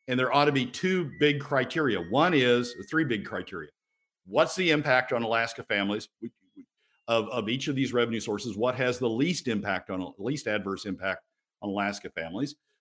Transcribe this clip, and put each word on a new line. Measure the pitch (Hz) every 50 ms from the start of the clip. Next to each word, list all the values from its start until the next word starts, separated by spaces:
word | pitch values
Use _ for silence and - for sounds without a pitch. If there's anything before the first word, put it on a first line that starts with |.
| _
And | - 127 127
there | 131 120 127
ought | 143 147
to | 147 143
be | 135 127
two | 123 - - - 185 185 185 170 139 - -
big | 147 147 143 143
criteria. | 139 - 143 131 131 131 - 165 151 131 104 90 85 85
One | 104 139 160 185 170
is, | 139 127 123 120 120 120 - - - 98 -
three | 156 160 160
big | 131 117 104 -
criteria. | - 104 95 92 - 95 85 76 - _ _ _ _ _ _ _ _ _ _ _
What's | 92 98 131 165 160 -
the | 185 185 170
impact | 151 151 147 151 127 127 131 - 131
on | 117 117
Alaska | 110 117 113 113 113 - - -
families | - 110 101 98 101 104 107 - - _ - - 120 - _ _ _ _ - - _ _ _ _ _ _ _ _ -
of, | 117 113 107 107
of | 131 123 104 107
each | 123 139 135 151
of | 139
these | 131 135 117 117
revenue | 120 120 117 113 110
sources? | - 120 104 101 - 120 92
What | 101 113 127 123
has | 120 127 127 127 -
the | 127 117
least | 113 117 147 175 175 - - 127
impact | 113 101 98 101 95 90 - -
on, | 95 92 90 78 - -
least | 98 120 147 - -
adverse | 110 107 107 92 98 95 90 -
impact | 104 92 87 92 95 90 - - _ _ _ _ _ _ - -
on | 104
Alaska | 98 101 98 104 104 - - 90
families? | - 85 80 80 85 110 139 143 - _ _ _ _ _